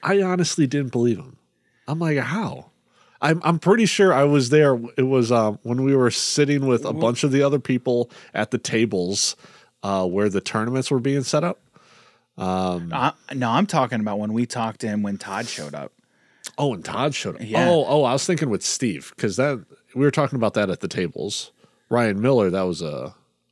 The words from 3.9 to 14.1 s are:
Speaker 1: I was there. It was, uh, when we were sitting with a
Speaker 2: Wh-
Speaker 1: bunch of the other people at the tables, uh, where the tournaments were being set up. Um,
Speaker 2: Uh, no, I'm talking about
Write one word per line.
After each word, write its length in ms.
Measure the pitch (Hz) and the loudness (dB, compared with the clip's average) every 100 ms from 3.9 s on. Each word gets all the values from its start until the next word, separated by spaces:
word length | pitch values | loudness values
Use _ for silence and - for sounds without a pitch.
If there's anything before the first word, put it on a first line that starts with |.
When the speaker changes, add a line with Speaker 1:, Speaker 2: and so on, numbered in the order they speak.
| - 190 | 4 4
Speaker 1:
I 100 | 135 147 | 6 6
was 240 | 147 120 | 4 4
there. 300 | 151 143 120 117 - | 6 6 4 -2 -2
It 60 | |
was, 280 | 131 131 117 | 2 2 4
uh, 200 | 120 107 104 | 4 2 -2
when 200 | 117 123 | -4 0
we 120 | 135 135 | 2 4
were 160 | 123 | 4
sitting 540 | - - 151 143 143 135 | 2 -2 0 2 2 2
with 180 | 120 147 | 0 0
a 60 | |
Speaker 2:
Wh- 80 | 156 | 0
Speaker 1:
bunch 240 | 117 120 | 0 2
of 80 | 147 | 0
the 100 | 135 | 2
other 160 | 139 143 | 2 0
people 500 | - 127 - 120 117 - - | 0 -2 0 0 -2 -8 -8
at 180 | - 107 | -4 -2
the 60 | 117 | -4
tables, 800 | - 113 113 95 90 98 - - - - _ _ | -2 0 0 0 -2 -2 -4 -6 -18 -20 _ _
uh, 220 | 98 98 92 | -4 -2 -2
where 220 | 95 104 | 0 0
the 120 | 95 | 0
tournaments 480 | - 110 113 131 131 | -2 -4 -2 -2 -2
were 80 | 135 | -2
being 240 | 135 139 | 0 -2
set 200 | 123 151 | -2 -2
up. 160 | 175 - _ _ _ - _ _ _ - | -2 -6 _ _ _ -20 _ _ _ -8
Um, 520 | - 92 92 90 85 | -4 -2 -2 -4 -6
Speaker 2:
Uh, 200 | 139 - - - | -2 -2 -4 -10
no, 160 | 135 120 | -4 0
I'm 140 | 127 202 | 0 2
talking 320 | 156 123 117 | 0 0 -2
about 200 | 104 | -4